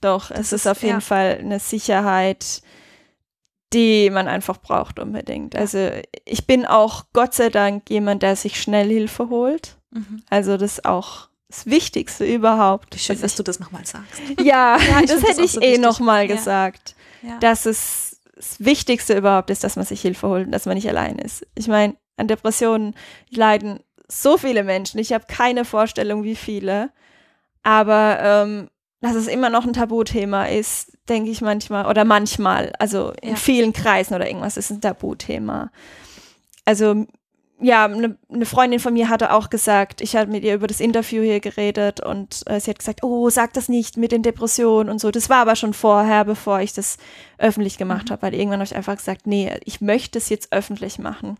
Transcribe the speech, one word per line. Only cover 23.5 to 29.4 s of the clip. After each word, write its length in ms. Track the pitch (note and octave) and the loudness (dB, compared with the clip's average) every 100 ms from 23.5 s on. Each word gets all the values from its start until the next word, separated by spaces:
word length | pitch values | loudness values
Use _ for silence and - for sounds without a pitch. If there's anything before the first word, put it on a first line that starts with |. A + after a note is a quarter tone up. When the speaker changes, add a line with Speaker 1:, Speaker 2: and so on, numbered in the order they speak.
| G#3+ G#3 G3 - _ - | 2 0 -12 -16 _ -16
Speaker 1:
so 280 | - C#4 D#4+ | 0 4 4
viele 260 | C4+ A3+ | 2 0
Menschen. 360 | G3 F#3+ G3 G#3 | 0 -2 -4 -6
Ich 120 | A3 | -2
hab 160 | A3+ - | -4 -4
keine 380 | - B3 B3 A#3+ | -2 0 0 -2
Vorstellung, 580 | G#3+ A3 - G#3 G#3 | 0 0 -2 -4 -4
wie 120 | G#3 A3+ | -6 -8
viele. 560 | - G3+ G3 G3 B3+ - _ _ _ _ _ _ | -8 -6 -4 -4 -4 -10 _ _ _ _ _ _
Aber, 560 | A3 G#3+ G#3 G#3+ G#3+ G3+ | 2 4 6 4 4 2
ähm, 480 | G3+ G#3 G#3 G#3 F#3 _ _ _ | 4 4 2 -4 -12 _ _ _
dass 140 | A#3 A3+ | -2 -2
es 120 | A3 | -2
immer 220 | B3 | 0